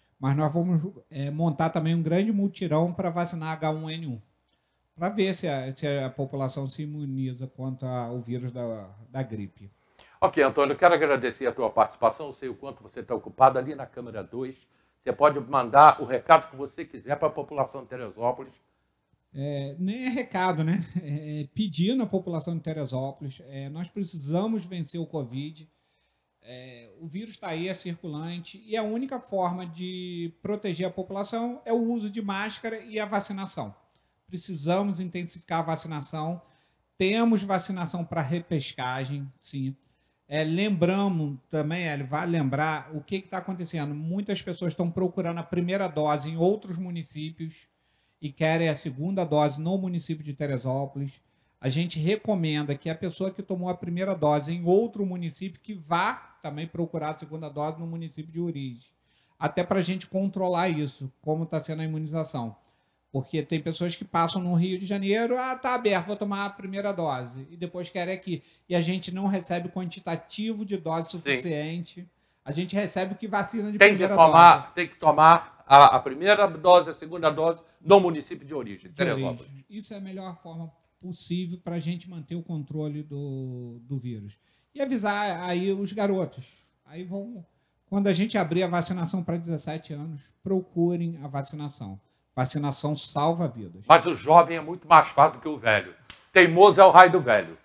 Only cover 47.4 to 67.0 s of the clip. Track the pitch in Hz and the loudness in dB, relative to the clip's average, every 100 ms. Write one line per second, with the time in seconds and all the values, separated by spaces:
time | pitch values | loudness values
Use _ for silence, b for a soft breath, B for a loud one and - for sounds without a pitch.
47.4 | 160 - _ _ _ _ _ _ 147 135 | -12 -12 _ _ _ _ _ _ -14 0
48.4 | 156 165 165 143 160 127 170 196 165 151 | 2 2 2 -2 -6 -6 -4 -2 0 2
49.4 | 147 139 160 196 185 175 - 160 151 139 | 2 0 -2 -2 -2 -4 -4 -6 -8 -6
50.4 | 147 131 131 135 139 139 139 - _ _ | -4 -2 -2 -4 -4 -6 -8 -10 _ _
51.4 | _ _ 135 135 175 160 156 214 - 196 | _ _ -2 -2 -2 -2 -2 0 0 -2
52.4 | 160 147 147 139 165 160 185 - 190 185 | 0 -2 -2 -4 -6 -6 -6 -6 -6 -6
53.4 | 196 180 180 175 175 170 190 180 151 147 | -8 -6 -4 -6 -6 -4 -2 0 2 2
54.4 | 147 170 170 190 233 220 196 180 165 - | 0 -2 4 4 4 -2 -4 -4 -8 -8
55.4 | 190 170 - 202 151 170 202 247 - _ | -12 -12 -14 -16 -2 0 0 -4 -12 _
56.4 | 156 147 160 170 165 165 151 156 147 160 | -12 -8 -8 -6 -6 -4 -6 -8 -12 -12
57.4 | 151 143 151 160 165 165 165 135 160 165 | -10 -6 -6 -6 -10 -10 -10 -12 -10 -6
58.4 | 175 147 135 120 - _ _ _ _ _ | -6 -6 -8 -10 -18 _ _ _ _ _
59.4 | 156 - 180 196 180 185 - 190 196 190 | -2 -2 0 0 0 -4 -4 -4 -2 0
60.4 | 185 175 185 156 143 - 135 - 151 156 | 0 2 2 0 -4 -6 -14 -8 -4 -4
61.4 | 160 160 160 160 160 156 151 160 156 131 | -2 -4 -4 -6 -4 -4 -4 -4 -4 -6
62.4 | 117 107 _ _ _ _ _ 139 131 160 | -8 -10 _ _ _ _ _ -6 -4 -4
63.4 | 147 160 160 156 175 165 196 170 165 190 | -2 -4 -4 -4 -4 -6 -2 0 2 0
64.4 | 180 170 185 180 190 202 196 214 233 254 | 0 2 2 -2 -4 -4 0 0 0 -2
65.4 | 262 254 254 247 226 190 175 208 202 196 | -2 -4 -2 0 2 2 0 -6 -4 -4
66.4 | 202 196 190 196 202 185 | -4 -8 -8 -4 -4 -2